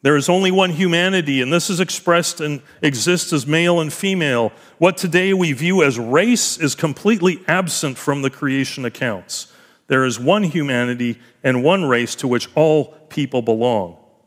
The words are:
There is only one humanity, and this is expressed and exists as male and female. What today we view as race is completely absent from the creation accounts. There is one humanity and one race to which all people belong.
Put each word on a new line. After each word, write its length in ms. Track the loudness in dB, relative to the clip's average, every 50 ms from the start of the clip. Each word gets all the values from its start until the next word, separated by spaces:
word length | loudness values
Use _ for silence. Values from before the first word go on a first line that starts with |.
There 140 | 4 4 2
is 140 | 2 2 2
only 220 | 0 2 2 2
one 200 | 2 2 2 2
humanity, 680 | 0 0 0 2 2 2 2 2 0 0 -2 0 -2 -2
and 100 | 0 0
this 180 | 0 0 0 -2
is 100 | -2 -2
expressed 600 | -2 -4 -4 -6 0 2 2 2 2 -2 -6 -6
and 200 | -6 -6 -6 -8 -10 _ -14 _
exists 500 | -2 -2 -2 0 0 0 0 0 -2 -2
as 140 | -2 -2 -2
male 340 | 0 0 2 2 2 2 0
and 120 | 0 -4
female. 600 | -6 -6 -4 -2 -2 0 0 0 0 0 -2 -2 -4 -10 -20 -20 _ _
What 200 | 2 2 2 0
today 360 | -6 0 0 2 2 2 2
we 200 | 2 2 0 -2
view 300 | -2 0 0 2 4 4
as 160 | 2 2 0
race 580 | -4 0 2 2 4 4 2 2 0 -4 -4 -2
is 180 | -2 -2 -2
completely 640 | -2 -4 -4 -4 0 0 0 2 2 2 0 0 -2 -2 -2
absent 500 | 0 0 0 -2 -4 -4 -4 -6 -6 -6
from 260 | -4 -4 -4 -2 -2
the 60 | -4
creation 540 | -6 -4 -4 -2 -2 -2 -2 -4 -6 -8 -8
accounts. 680 | -8 -6 -4 -6 -6 -6 -6 -10 _ -12 -12 -12 _ _ -20 -20 _ _ _ _ _
There 180 | 0 2 2
is 140 | 0 -2 -2
one 240 | 0 2 2 2 2
humanity 760 | 0 -2 -2 -2 -2 0 0 0 -2 -2 -2 -4 -4 -4 -6 -12 -20 _ _ _
and 200 | 0 0 2 2
one 220 | 2 2 2 2
race 300 | 2 2 0 0 -2 -6
to 120 | -6 -2 -2
which 220 | -2 -2 -2 -2 0
all 400 | 2 4 4 4 2 0 -2 -8 -20 -20 _
people 320 | -6 -4 -4 -2 -2 -2
belong. 560 | 0 0 0 2 2 0 0 0 -4 -6 -12 -20 _ _ _ _ _